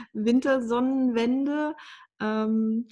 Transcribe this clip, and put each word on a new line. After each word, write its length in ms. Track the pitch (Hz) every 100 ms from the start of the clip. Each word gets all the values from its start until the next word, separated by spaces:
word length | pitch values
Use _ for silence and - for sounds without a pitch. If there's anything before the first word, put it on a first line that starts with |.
| 233
Wintersonnenwende, 1600 | 220 214 247 285 262 226 240 254 269 262 233 233 254 277 294 302 302 - - - _
ähm, 680 | 214 220 220 220 220 226 240